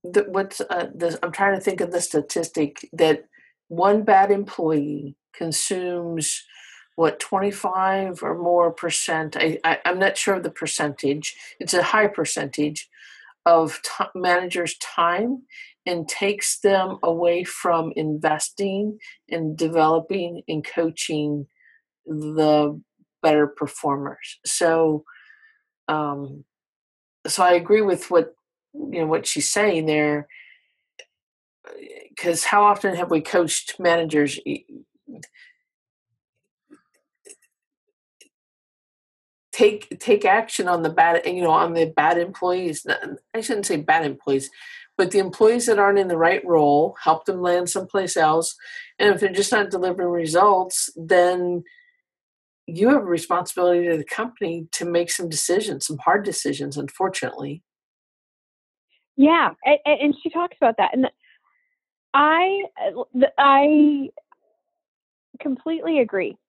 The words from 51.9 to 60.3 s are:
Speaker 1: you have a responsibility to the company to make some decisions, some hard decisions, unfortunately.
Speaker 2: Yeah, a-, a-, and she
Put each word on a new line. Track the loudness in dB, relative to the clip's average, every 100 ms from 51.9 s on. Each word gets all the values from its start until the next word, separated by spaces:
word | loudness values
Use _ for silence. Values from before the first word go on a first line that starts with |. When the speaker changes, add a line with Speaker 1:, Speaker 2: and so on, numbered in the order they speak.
| _ _ _ _ _ _ _ -14
Speaker 1:
you | 0 4
have | 4
a | 2
responsibility | -4 0 -2 -2 0 2 2 2
to | -2
the |
company | -4 -6 -8 -6 -6 -6 -8
to | -8
make | -2 -2 -2
some | -4 -4
decisions, | -4 0 -2 -2 -6 -6
some | -4
hard | 0 0
decisions, | -2 -6 -6 -6 -6 -8
unfortunately. | -10 -4 -4 -4 -8 -8 -12 -12 _ _ _ _ _ _ _ _ _ _ _ _ _ _ _ 4
Speaker 2:
Yeah, | 6 6 2 0 2
a-, | 2 4
a-, | 2
and | 2 0
she | -4